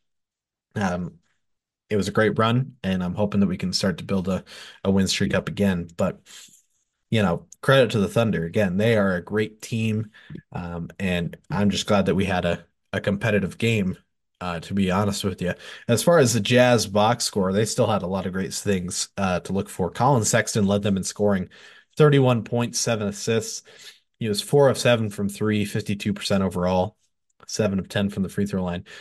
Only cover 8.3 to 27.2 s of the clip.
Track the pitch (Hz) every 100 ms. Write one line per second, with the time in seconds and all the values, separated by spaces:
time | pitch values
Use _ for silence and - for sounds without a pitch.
8.3 | 82 82 107 98 92 110 113 98 90 82
9.3 | 104 107 - - 117 110 107 107 - -
10.3 | - - - 87 85 82 - 98 87 82
11.3 | - _ 85 101 90 - 104 95 92 90
12.3 | 92 87 87 - _ _ 95 98 101 117
13.3 | 104 95 - 113 113 92 87 _ _ _
14.3 | _ 90 85 - 98 95 90 104 98 101
15.3 | 90 87 - - - - 117 - 170 127
16.3 | 113 101 120 123 120 101 101 107 117 -
17.3 | - 92 98 110 - 107 104 87 95 92
18.3 | 92 95 - 104 98 87 - - - 98
19.3 | 87 - 95 98 - 90 - 123 135 104
20.3 | 117 110 117 98 101 104 95 90 - 104
21.3 | 98 90 - - - _ - 151 143 127
22.3 | 120 101 120 120 - - 113 104 101 -
23.3 | 113 107 - - - - - _ _ 117
24.3 | 104 - 143 139 - 123 120 110 101 101
25.3 | - 107 107 101 113 104 101 107 101 -
26.3 | 98 95 90 90 92 92 - _ _